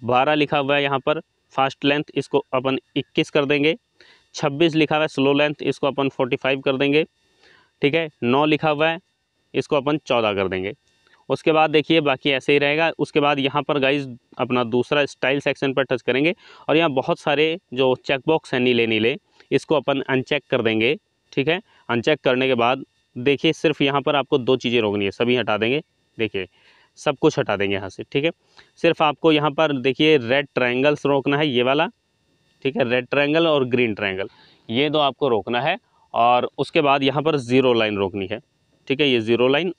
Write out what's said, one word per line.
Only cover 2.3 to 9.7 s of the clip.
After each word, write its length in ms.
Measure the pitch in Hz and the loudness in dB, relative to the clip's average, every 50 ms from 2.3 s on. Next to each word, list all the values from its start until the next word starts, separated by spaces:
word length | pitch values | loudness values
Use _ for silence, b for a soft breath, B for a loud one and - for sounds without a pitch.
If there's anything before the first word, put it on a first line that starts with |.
| - 139 - - | -2 -2 -2 -2
अपन 260 | - 131 127 131 135 - _ _ - | -4 -2 -2 -2 -4 -4 _ _ -8
इक्कीस 340 | 143 - _ - 165 156 - | -8 -6 _ -4 -4 -2 0
कर 140 | - 156 139 | 0 0 0
देंगे। 320 | 131 147 143 147 156 196 - _ _ _ b b b b b b b b | 0 0 0 0 0 -2 -4 _ _ _ b b b b b b b b
छब्बीस 400 | - 156 147 139 143 170 165 147 | -4 -4 -2 0 2 0 2 2
लिखा 220 | 156 151 - 156 | 2 0 2 0
हुआ 80 | 151 156 | 0 -2
है 40 | 147 | -2
स्लो 220 | - 139 135 139 143 | 0 0 2 2 2
लेंथ, 280 | 143 147 147 147 - | 2 0 0 -2 -4
इसको 240 | - 143 135 - 147 | -4 -4 -4 -2 -2
अपन 220 | 139 120 139 139 131 | -2 -2 -2 -2 -2
फ़ोर्टी 280 | - - 135 123 143 | -2 -2 -2 -2 -2
फ़ाइव 240 | - - 131 139 135 | -2 -2 -2 -2 -2
कर 160 | - 139 135 | -2 -2 -2
देंगे, 280 | 131 143 139 143 151 170 - _ _ b b b b b b b b b b b - | 0 0 0 0 0 0 -2 _ _ b b b b b b b b b b b -2
ठीक 120 | - 143 151 | -2 0 0
है। 140 | 165 165 151 - - 120 | 0 -4 -6 -8 -4 -2
नौ 200 | 120 127 143 151 | 0 2 2 2
लिखा 240 | 156 156 143 160 156 | 2 0 0 0 0
हुआ 180 | 151 147 156 160 | 0 0 0 -2
है, 100 | 165 - _ _ _ _ _ _ _ _ _ _ - | -2 -4 _ _ _ _ _ _ _ _ _ _ -6
इसको 220 | 135 - - | -4 -2 0